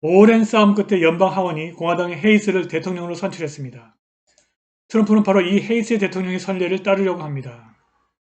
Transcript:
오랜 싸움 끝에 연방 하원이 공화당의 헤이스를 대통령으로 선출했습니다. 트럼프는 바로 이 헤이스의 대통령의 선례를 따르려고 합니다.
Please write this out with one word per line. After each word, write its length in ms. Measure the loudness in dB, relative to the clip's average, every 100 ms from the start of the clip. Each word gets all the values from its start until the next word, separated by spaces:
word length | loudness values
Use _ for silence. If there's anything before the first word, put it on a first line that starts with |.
오랜 440 | 2 6 8 6 2
싸움 280 | 4 4
끝에 280 | 2 0 2
연방 280 | 2 2 0 0
하원이 380 | -4 -6 -10
공화당의 440 | -6 -4 -2 -4 -2
헤이스를 460 | 2 2 2 -4 -4
대통령으로 440 | -6 -6 -8 -10
선출했습니다. 840 | -8 -10 -8 -10 -10 -16 -16 -20 _ _ _ _ _ _ _ _ _ _
트럼프는 360 | 0 2 2
바로 180 | 4 2
이 200 | 2 0
헤이스의 380 | 0 -4 0 -2
대통령의 400 | -2 -4 -6 -6
선례를 440 | -6 -4 -2 -2
따르려고 380 | -2 0 -2 -4
합니다. 460 | -8 -10 -12 -18 -20 _ _ _ _ _ _